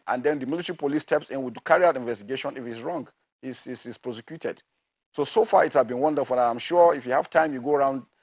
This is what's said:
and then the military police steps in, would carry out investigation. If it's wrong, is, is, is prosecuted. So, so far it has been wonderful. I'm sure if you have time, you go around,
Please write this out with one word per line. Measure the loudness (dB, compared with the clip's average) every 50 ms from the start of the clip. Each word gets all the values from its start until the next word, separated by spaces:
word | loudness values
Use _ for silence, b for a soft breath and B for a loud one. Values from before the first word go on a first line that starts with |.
| _
and | -4 -2 0
then | 0 0 0 0
the | -2
military | -4 -4 -4 -6 -8 -6
police | -4 -2 -2 -2 -2 0
steps | 0 -2 -2 -2 -4
in, | -8 -8
would | -6 -8 -10 -6 0
carry | 2 4 6 6
out | 4 4
investigation. | 2 -2 -6 -6 -6 -8 -8 -8 -8 -6 -8 -8
If | -8 -10
it's | -10 -10 -10 -8
wrong, | -8 -6 -8 -8 -12 _ _ _ _ _ _
is, | -14 -14 -14 -12 -12
is, | -12 -12 -12 -12
is | -14 -14
prosecuted. | -12 -10 -10 -10 -10 -12 -16 -12 -8 -8 -8 -8 -8 _ _ _ _ _ _ _ _ _ _ _
So, | -4 -4
so | 0 2 2 2
far | 4 4 4 4
it | 4 4
has | 2 2
been | 2 0 0
wonderful. | 0 0 0 0 -2 0 0
I'm | 2 2 2 0 -2
sure | -4 2 4 6 6 6 6
if | 2 -2
you | -2 -2
have | -2 -2 0
time, | 2 2 2 2 0
you | -4
go | -2 0 0
around, | 2 2 0 -2 -4 -8 _ _ _